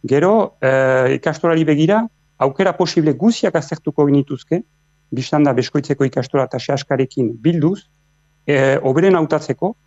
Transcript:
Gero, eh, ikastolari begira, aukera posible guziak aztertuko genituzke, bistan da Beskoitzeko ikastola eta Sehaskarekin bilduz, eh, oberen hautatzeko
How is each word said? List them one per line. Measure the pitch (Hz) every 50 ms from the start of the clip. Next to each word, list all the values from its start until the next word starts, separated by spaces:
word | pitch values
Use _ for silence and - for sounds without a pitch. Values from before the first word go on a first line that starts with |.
| - 127
Gero, | 131 143 170 185 214 226 196 - _ _
eh, | - 131 135 135 135 131 131 131 127 127 135 131
ikastolari | - 160 156 - - 170 165 160 160
begira, | 151 151 147 156 160 202 220 233 226 _ _ _ _ _ _
aukera | 135 139 139 - 196 190
posible | 175 - 185 170 - 175 156 156
guziak | 139 - 165 226 226 - - 208 -
aztertuko | 160 143 - 165 - _ 156 - - 147 143
genituzke, | 139 143 135 _ 139 127 - _ 165 175 - _ _ _ _ _ _ _ _ _
bistan | - 123 127 - - 151 147
da | 143
Beskoitzeko | 127 123 123 - _ 147 139 - 139 - 139 131
ikastola | - 131 123 - - 139 131 127
eta | - 127
Sehaskarekin | - - 143 131 139 _ 143 131 135 - - - 127 110 117 117
bilduz, | 110 160 170 165 147 165 196 202 _ _ _ _ _ _ _ _ _ _ _ _ _
eh, | - 147 135 135 135 135 139
oberen | - 135 131 156 180 196 185
hautatzeko | 170 160 143 165 151 - - 131 _ - 190 233 _ _